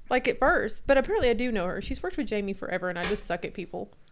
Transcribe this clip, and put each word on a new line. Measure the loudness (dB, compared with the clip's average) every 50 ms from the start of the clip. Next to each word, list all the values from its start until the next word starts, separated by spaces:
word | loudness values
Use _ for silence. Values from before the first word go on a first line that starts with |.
| -2 0
like, | 0 2 2
at | 0 2 4
first. | 4 4 4 4 2 0 -4 -2 2
But | 4 4
apparently | 4 4 4 2 4 4 4
I | 4
do | 2 2 0
know | 0 0 0
her. | 0 -2 -4
She's | -4 -6 -6 -4
worked | -4 -4 -4
with | -4 -2
Jamie | -2 -2 -2 -2 -2 -4
forever, | -6 -4 -4 -4 -2 -2 -4
and | -4
I | -2 -2
just | -2 -2 -4 -2
suck | -4 -4 -4 -4
at | -6 -8
people. | -8 -8 -8 -8 -8 -8 -10 -14 -20 -20 -20